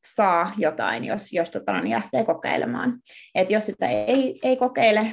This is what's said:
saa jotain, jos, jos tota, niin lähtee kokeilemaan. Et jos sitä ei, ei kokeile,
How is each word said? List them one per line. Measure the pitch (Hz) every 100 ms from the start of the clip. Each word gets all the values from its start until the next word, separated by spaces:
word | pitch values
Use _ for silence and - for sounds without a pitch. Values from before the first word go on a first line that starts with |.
| -
saa | - 196 170 190 202
jotain, | 156 - 101 117
jos, | - 208 -
jos | 170 170
tota, | - - 90
niin | 95
lähtee | 113 - 131
kokeilemaan. | - 165 - - 240 240 247 240 - - -
Et | - 185
jos | 214 214
sitä | - -
ei, | - 214 269 262 -
ei | 254 262
kokeile, | 247 247 226 214 220